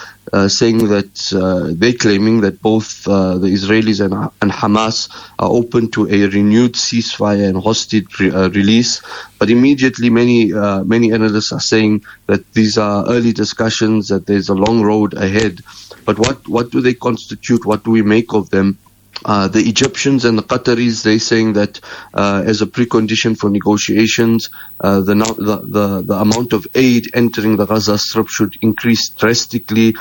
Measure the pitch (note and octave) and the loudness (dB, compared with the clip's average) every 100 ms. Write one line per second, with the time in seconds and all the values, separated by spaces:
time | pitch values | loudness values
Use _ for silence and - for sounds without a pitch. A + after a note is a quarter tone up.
0 | - - - G2 G2 - A#2 A2+ G#2+ G2+ | -20 -20 -4 0 0 2 2 2 2 0
1 | F#2+ - - G2 F#2 F2+ D#2+ E2+ A#2 A#2+ | -2 -8 -4 -2 0 0 -2 -2 -2 0
2 | A2+ G2 A2 A2+ G2 - A2 A2 - - | 0 2 2 2 0 -2 0 0 -2 -8
3 | - G2 F#2 F2+ F#2+ G2 G2 A2 A2 G2+ | -2 0 0 0 0 0 2 2 2 0
4 | G2 F#2+ G2+ - G#2 - G#2+ G#2+ A2 - | -2 -2 -6 -2 -4 0 0 0 0 -4
5 | - - - - F#2 A#2 A#2 A#2+ A2+ A2 | -8 -14 -16 -4 0 0 0 -2 0 -2
6 | G2+ G2+ G2 G2+ G#2 A2+ B2 - - A#2 | 0 2 2 2 2 4 2 0 -4 -4
7 | - - G#2 G2+ G2 F#2 G#2 A2 - G#2+ | -4 -4 -2 0 0 0 -2 -2 -2 -2
8 | F2+ - F#2 F#2 F#2+ G2+ G2 A#2 A#2+ - | -2 -2 0 2 0 2 4 2 2 -4
9 | - - - - A#2 A#2+ C3+ C#3 C3 A#2+ | -10 -18 -12 -2 2 4 4 4 0 0
10 | A#2+ A2+ A#2+ A#2 G#2 G2+ G2+ G2 F#2 A#2 | 2 2 4 4 2 0 0 0 0 2
11 | A2+ A2+ A2 G#2+ - D#2+ - A2+ G#2+ G#2 | 2 2 0 0 -2 -4 0 2 2 0
12 | - - - G2+ - A2+ G#2+ A2 G#2 G2+ | -4 -10 -2 -2 -2 0 0 0 0 0
13 | - A#2+ A#2 G#2+ G#2 - A2+ - A2 A2 | 0 0 0 0 -4 -2 -4 0 0 0
14 | G2+ G2 F#2+ G2+ F2+ F#2+ G#2+ A#2 G#2 G#2+ | 0 -2 0 0 0 0 2 2 2 2
15 | G2+ E2 F#2+ G#2 G#2+ F2 - - - - | 0 -2 -2 0 -2 -4 -16 -20 -20 -8
16 | - G2+ A2+ B2+ - A#2 A#2+ C3+ B2 B2 | -4 0 -2 -2 -4 -4 -2 -2 0 -2
17 | B2 A2+ - A2 - A#2 G2+ G#2+ A2+ A2+ | -4 -6 -8 -10 -2 0 0 -2 0 2
18 | G#2 A2 A#2 G#2+ F2 F#2+ G2 G2 _ _ | 4 2 2 -2 0 0 0 -2 _ _
19 | _ - - G#2 F#2+ A2 A#2+ - - - | _ -10 -4 -2 0 0 0 0 -2 -2
20 | C#3 C3+ A#2 A2 - B2+ B2+ A#2 A#2+ A2 | 0 2 2 0 -2 -2 0 0 0 0
21 | G#2+ A2 - A2+ A2 G#2 G#2 - - - | 0 0 2 0 2 0 -2 -6 -18 -20
22 | - G2 G2+ G2 A2 G#2 G2+ A#2+ A#2 A2+ | -8 -4 -2 0 0 -2 -2 -2 0 0
23 | G#2+ A2 A2+ G#2+ G#2 G2+ G#2 G#2 - G2+ | 0 0 -2 -2 0 0 0 0 0 0
24 | A2+ - A2+ A2+ - - - - G2 G2 | 2 2 2 0 -2 -14 -20 -4 0 0
25 | F#2+ G2+ A2 A2 G#2 G2+ - G#2 G2+ F#2+ | 2 0 0 -2 -4 -4 -2 -2 0 -2
26 | F2 G2+ G#2 A2+ A#2+ G#2+ - C3 C3 A#2+ | -4 0 0 0 0 -4 -2 2 2 2
27 | - B2 A#2 A2+ G#2+ G#2 G2+ A2 G#2 G#2 | 0 0 0 0 0 0 0 0 0 -2
28 | - A2+ G#2 - G#2 - A2 G#2 A#2+ A2 | -2 -4 -2 -2 -4 0 -2 0 0 0
29 | - - G#2+ A#2 - A#2+ - A2 A2+ - | -2 -2 0 0 -4 -8 -2 2 2 0